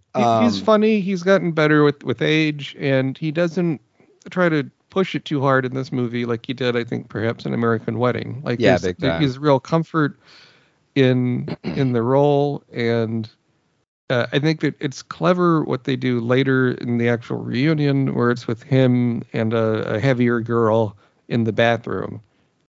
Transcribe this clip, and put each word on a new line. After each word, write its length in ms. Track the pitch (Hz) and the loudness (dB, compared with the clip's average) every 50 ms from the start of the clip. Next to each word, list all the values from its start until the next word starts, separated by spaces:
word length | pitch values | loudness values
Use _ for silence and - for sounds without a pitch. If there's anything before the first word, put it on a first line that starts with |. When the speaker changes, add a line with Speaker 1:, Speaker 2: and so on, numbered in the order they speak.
| _ _ _ | _ _ _
Speaker 1:
He, 60 | - | 0
he's 380 | 120 - 113 226 - 240 202 196 | 2 4 4 4 4 2 2 0
Speaker 2:
Um, 40 | 190 | 2
Speaker 1:
funny. 360 | 220 214 208 214 220 220 208 | 4 4 4 4 4 2 2
He's 220 | 180 190 196 175 | 0 -2 -4 -2
gotten 300 | 170 190 196 185 165 175 | 2 2 2 2 2 0
better 300 | 160 160 151 151 151 151 | 0 2 2 4 4 4
with, 220 | 147 147 139 - - | 4 4 2 -2 -4
with 160 | 127 120 - | -6 -2 -2
age, 560 | 151 151 156 156 156 151 151 143 139 - - - | 0 0 2 2 0 0 -2 -6 -10 -12 -10 -6
and 380 | - 139 135 131 131 135 131 | -2 0 0 2 0 -2 -4
he 160 | - 156 156 | -4 -6 -4
doesn't 480 | 143 165 175 175 160 190 175 170 151 - _ _ _ _ _ _ _ _ _ 208 | -2 0 -2 -2 0 -2 0 0 -2 -4 _ _ _ _ _ _ _ _ _ -8
try 200 | - 180 180 170 | 0 0 2 2
to 200 | 160 151 135 127 _ _ _ _ | 2 0 -2 -4 _ _ _ _
push 240 | - 190 190 - - | -2 -2 -2 0 -2
it 100 | 147 - | -8 -6
too 160 | - 156 143 | -4 -4 0
hard 240 | 131 139 135 131 131 | 2 4 2 2 2
in 80 | 127 127 | 0 -4
this 160 | 131 131 131 | -6 -6 -4
movie 340 | - 127 123 117 120 120 120 | -4 -4 -2 -2 -2 -4 -2
like 180 | 120 120 113 - | -2 -4 -6 -4
he 60 | - | -8
did, 240 | 127 120 127 123 120 | -6 -2 -2 0 0
I 80 | 120 117 | -2 -2
think, 240 | 117 - 117 - - | -4 -6 -8 -8 -8
perhaps 380 | - 101 107 117 117 - - | -6 -4 -2 -2 -4 -4 -6
in 80 | 139 131 | -6 -2
American 440 | 117 117 117 113 110 - - 110 113 | 0 0 0 0 0 -2 -6 -4 -2
Wedding. 440 | 123 123 113 104 117 113 113 127 147 | 0 0 -2 -2 -6 -8 -10 -8 -6
Like, 160 | 131 123 117 | -6 -4 2
Speaker 2:
Yeah, 120 | 113 98 | 2 2
Speaker 1:
there's, 100 | 92 87 | 2 2
Speaker 2:
big 160 | 87 92 90 - | 0 -4 -4 -2
Speaker 1:
there 120 | - - | -2 -2
Speaker 2:
time. 100 | 82 - | 0 0
Speaker 1:
is 160 | 156 135 123 135 | -2 -2 -2 -2
real 200 | 147 151 143 131 | 2 2 2 2
comfort 600 | - - 165 165 160 - - 165 151 135 104 _ _ _ - - - _ _ _ _ _ _ _ _ _ _ | 0 -2 -2 -2 -2 -2 -2 -2 -2 -2 -4 _ _ _ -20 -20 -20 _ _ _ _ _ _ _ _ _ _
in, 640 | 139 131 127 127 127 123 123 123 131 143 156 170 - | 2 4 4 4 2 0 -2 -2 -4 -6 -8 -10 -8
<clears throat> 40 | - | -8
in 280 | - 160 165 139 127 123 | -8 -4 -2 -2 0 0
the 80 | 117 | 0
role, 600 | 113 123 135 139 143 147 143 143 143 143 143 151 _ _ | 0 2 2 2 4 4 2 2 0 -2 -4 -8 _ _
and, 560 | - 123 117 117 117 117 113 110 113 113 110 107 _ _ _ _ _ _ _ _ _ _ _ _ _ _ _ _ | -8 -4 -2 -2 0 0 -2 -2 -4 -6 -8 -8 _ _ _ _ _ _ _ _ _ _ _ _ _ _ _ _
uh, 160 | 135 120 117 - | -2 -2 -2 -2
I 60 | - 143 | -2 -2
think 220 | 139 160 160 156 | 0 0 -2 -2
that 140 | - 143 - _ | -4 -6 -6 _
it's 240 | 156 143 131 - | -10 -10 -10 -10
clever 640 | - _ - - 160 170 185 180 180 170 165 156 - | -16 _ -10 -2 0 0 2 2 2 2 2 0 0
what 200 | - 131 127 - | -2 -6 -6 -4
they 120 | - 131 | -4 -4
do 240 | 123 127 127 123 120 | -2 -2 -2 -2 -2
later 520 | 113 120 123 131 139 135 131 131 131 123 | 0 0 2 2 2 2 2 2 2 0
in 260 | 123 - - 120 120 117 | -2 -4 -4 -4 -2 0
the 100 | 117 120 | 0 0
actual 300 | 120 117 120 - 131 117 | 0 -2 -4 -8 -8 -8
reunion, 760 | 110 120 117 120 135 156 160 151 147 143 139 139 135 135 135 | -6 -4 -2 0 0 0 2 2 0 0 2 0 0 0 0
where 160 | - 120 120 | 0 0 0
it's 160 | 123 123 - | 0 -2 -4
with 160 | - 117 113 | -8 -8 -8
him 600 | - - 135 131 131 127 123 123 123 120 117 120 120 _ | -2 0 2 4 4 4 4 2 2 0 -2 -4 -8 _
and 200 | - 120 113 110 | -4 -2 -2 0
a, 420 | 113 117 113 110 110 107 - - 113 | 0 0 0 0 0 -2 -2 -2 -4
a 20 | 107 | 0
heavier 420 | 95 135 131 120 123 120 120 120 | 2 2 2 4 2 2 2 0
girl 560 | 117 120 117 117 117 107 110 113 113 101 95 - _ _ _ _ _ - | -2 -2 0 2 2 4 4 2 2 0 -4 -12 _ _ _ _ _ -4
in 160 | 127 117 113 | -2 0 0
the 80 | 113 | 0
bathroom, 680 | 101 120 117 117 117 113 - - 98 95 104 - - 110 - _ _ _ _ _ _ _ _ _ | 2 2 2 2 2 0 -4 -6 -6 -6 -6 -8 -10 -14 -16 _ _ _ _ _ _ _ _ _